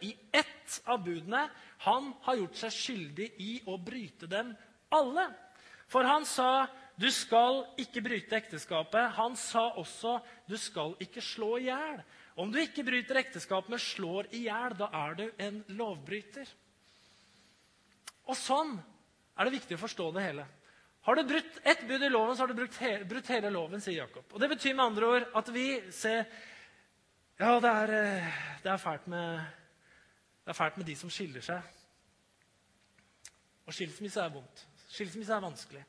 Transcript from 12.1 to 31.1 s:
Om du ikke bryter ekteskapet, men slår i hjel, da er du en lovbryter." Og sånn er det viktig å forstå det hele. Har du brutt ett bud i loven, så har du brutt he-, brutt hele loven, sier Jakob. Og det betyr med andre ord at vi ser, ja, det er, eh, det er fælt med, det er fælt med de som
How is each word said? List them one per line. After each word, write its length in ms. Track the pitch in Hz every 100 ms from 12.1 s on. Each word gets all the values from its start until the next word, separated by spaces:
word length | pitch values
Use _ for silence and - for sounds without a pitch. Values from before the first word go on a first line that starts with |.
| - - -
Om 140 | 196
du 80 | 262
ikke 240 | 320 - 247
bryter 320 | 247 - 262
ekteskapet, 520 | 262 175 - 190 190
men 100 | 240
slår 480 | - - 175 190 208
i 140 | 233 226
hjel, 320 | 214 247 196
da 120 | 208
er 200 | 156 151
du 180 | 165 220 -
en 240 | 202 208 208
lovbryter." 800 | 202 226 160 139 208 202 277 262 - _ _ _ _ _ _ _ _ _ _ _ _ _ _ - - -
Og 80 | 262
sånn 440 | - 277 311 208 - - _ _ _ -
er 60 |
det 160 | 226 262
viktig 160 | - 165
å 100 | 220
forstå 260 | - 165 180
det 80 |
hele. 240 | 190 143 139 - - - _ _ -
Har 80 | 277
du 80 |
brutt 360 | 262 311 - -
ett 240 | 277 330 233
bud 160 | 262
i 60 | 277
loven, 260 | 233 220 254
så 80 |
har 40 | 254
du 60 | 240
brutt 200 | 247 -
he-, 200 | 247 202 185
brutt 220 | 247 -
hele 180 | 240 208
loven, 300 | 185 160 202
sier 220 | 202 160
Jakob. 240 | 123 123 -
Og 80 | 208
det 60 | 277
betyr 220 | 302 269 262
med 140 | 247
andre 180 | 214 233
ord 200 | 247 240 220
at 120 | 226 240
vi 120 | 262 254 190 -
ser, 300 | 220 226 214 - - - - - _ _ _ _ _ -
ja, 140 | 214 240
det 80 | 240
er, 220 | 214 214 214
eh, 460 | 208 190 165 147 151 143 190
det 60 |
er 80 | 190
fælt 260 | 175 151 180
med, 380 | 175 170 165 156 - _ _ _ - _ _ _ _
det 80 | -
er 60 | -
fælt 240 | 156 190
med 40 | 165
de 80 | 143
som 140 | 175